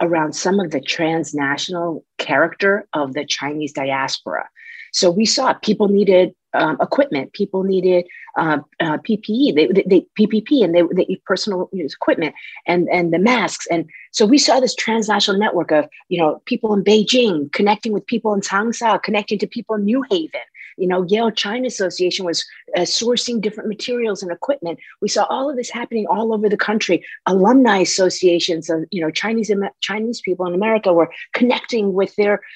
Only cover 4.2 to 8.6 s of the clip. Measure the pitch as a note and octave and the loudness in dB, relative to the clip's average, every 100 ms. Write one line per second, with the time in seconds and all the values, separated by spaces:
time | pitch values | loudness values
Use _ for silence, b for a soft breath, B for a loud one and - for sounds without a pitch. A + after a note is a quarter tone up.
4.2 | - D2 - _ B B B - F3+ F3 | -6 -8 -8 _ B B B 0 2 2
5.2 | A3 - C4 - - G#3 G3+ G3+ G3 F#3 | 2 2 0 0 0 0 2 4 6 6
6.2 | F3+ - _ A#2+ D#3 D#3 F3+ - C#5 C#3+ | 4 0 _ -2 0 0 -2 0 0 0
7.2 | C3 - G3+ F#3+ F#3+ F#3+ F#3 F3+ F3 B | -6 -6 -4 -2 0 0 2 2 0 B
8.2 | B - D#3+ D3 | B -4 0 0